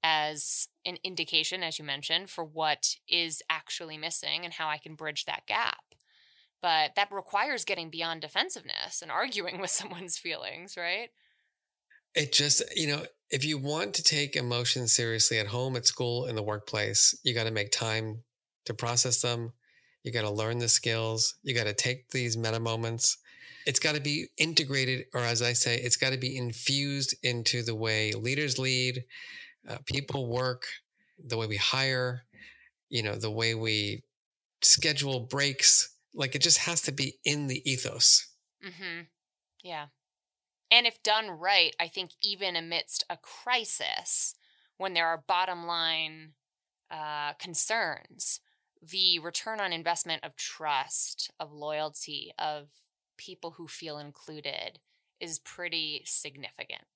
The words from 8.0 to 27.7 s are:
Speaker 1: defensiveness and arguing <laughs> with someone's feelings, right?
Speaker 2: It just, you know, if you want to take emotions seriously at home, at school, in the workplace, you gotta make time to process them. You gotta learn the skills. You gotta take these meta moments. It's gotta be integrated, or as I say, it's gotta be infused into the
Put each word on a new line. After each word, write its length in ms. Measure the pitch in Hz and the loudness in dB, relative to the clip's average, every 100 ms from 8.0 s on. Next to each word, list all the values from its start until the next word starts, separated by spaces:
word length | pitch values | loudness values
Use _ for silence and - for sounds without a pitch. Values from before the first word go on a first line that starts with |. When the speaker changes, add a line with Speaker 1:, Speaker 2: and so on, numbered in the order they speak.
| 165 165 | -6 -6
Speaker 1:
defensiveness 800 | 156 190 320 254 - - - - | -6 -2 0 -2 -6 -8 -6 -6
and 100 | 165 | -4
arguing 480 | 147 254 202 180 175 | -2 -2 -2 -4 -4
<laughs> 20 | |
with 100 | 185 | 4
someone's 460 | - 185 170 185 - | 4 2 -10 -2 -2
feelings, 600 | 170 156 95 151 185 - | -2 -6 -6 -10 -12 -8
right? 340 | 175 190 233 _ _ _ _ _ _ _ _ _ _ - | -4 -4 -6 _ _ _ _ _ _ _ _ _ _ -2
Speaker 2:
It 180 | 147 | 2
just, 300 | - 143 143 - - | 4 6 4 2 -2
you 120 | 156 | 0
know, 180 | 147 - _ _ | -2 -6 _ _
if 160 | 139 147 | -2 0
you 120 | 151 | -2
want 360 | 135 151 202 - | 0 -2 0 2
to 80 | |
take 320 | - 151 143 143 | 2 4 0 0
emotions 560 | 123 120 123 - 120 | 0 0 0 0 4
seriously 440 | - 117 113 - 113 | 4 4 4 4 4
at 100 | 101 | 0
home, 280 | 120 131 123 | -2 -2 2
at 100 | - | 0
school, 400 | - 123 120 127 | 2 -2 0 -2
in 100 | 113 | -4
the 80 | |
workplace, 720 | 104 107 - 110 104 104 - - | -2 -4 -4 -2 2 6 4 4
you 100 | - | 0
gotta 180 | 117 113 | 0 0
make 200 | 110 104 | 0 0
time 520 | - 113 110 110 110 - _ _ _ - | 0 0 -2 -2 -8 -12 _ _ _ -10
to 80 | |
process 480 | 113 117 123 127 123 | -4 0 2 2 2
them. 320 | 127 120 117 - _ _ _ _ | 2 -2 -6 -12 _ _ _ _
You 80 | - | -6
gotta 180 | 117 107 | -2 0
learn 260 | 104 110 120 | 0 0 0
the 100 | 117 | 4
skills. 680 | - - 113 113 110 113 - | 4 4 0 0 0 0 -2
You 100 | - | -2
gotta 200 | 120 107 | 0 0
take 360 | 104 127 127 _ | 0 0 -2 _
these 260 | 131 123 113 | -2 -2 0
meta 220 | 113 113 | 0 0
moments. 580 | 113 113 113 117 - - _ - - - - | 0 -2 -2 0 0 0 _ -20 -20 -6 0
It's 140 | 135 | 2
gotta 220 | 160 151 | 2 0
be 260 | 143 147 180 - | 0 -2 -4 0
integrated, 680 | 160 165 147 139 127 127 - | 2 4 2 2 2 0 -2
or 80 | 127 | -2
as 200 | 120 117 | 2 2
I 120 | 120 | 2
say, 220 | 123 - 120 | 4 4 2
it's 180 | 120 - | 2 2
gotta 200 | 135 131 | 2 0
be 180 | 127 131 | -2 -2
infused 760 | 123 113 - 139 143 139 131 - | -4 -2 0 0 0 -2 -2 -2
into 380 | 127 120 113 120 | 0 0 0 0
the 140 | 113 | -2